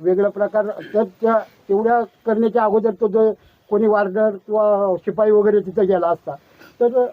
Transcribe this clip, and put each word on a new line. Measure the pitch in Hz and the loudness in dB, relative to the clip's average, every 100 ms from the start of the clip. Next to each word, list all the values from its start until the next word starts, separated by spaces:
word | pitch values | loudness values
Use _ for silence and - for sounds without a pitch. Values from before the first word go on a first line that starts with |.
वेगळा | 165 185 202 | -2 0 0
प्रकार | 196 202 214 208 208 160 | -2 -2 -2 -4 -6 -6
तर | 208 | -4
त्या | 214 - 226 220 | -4 -2 0 0
तेवढ्या | 202 _ - 196 220 240 233 _ - | -2 _ -4 -2 0 0 -2 _ -4
करण्याच्या | 214 226 226 | -2 0 0
अगोदर | 214 208 220 | 0 0 0
तो | 196 214 | -2 -2
जर | 208 220 214 _ _ - | 2 0 -2 _ _ -4
कोणी | 208 220 | 0 2
वॉर्डर | 208 202 190 220 | 2 0 0 -2
किंवा | 196 - 214 208 202 202 175 | -2 -4 0 2 2 0 -2
शिपाई | - 202 214 | -4 -2 2
वगैरे | 208 208 208 | 4 4 2
तिथं | 185 175 190 | 0 -2 0
गेला | 185 170 | 2 0
असता | 170 - 165 _ _ - - | -4 -6 -14 _ _ -16 -2
तर, | 240 254 247 | 0 0 -2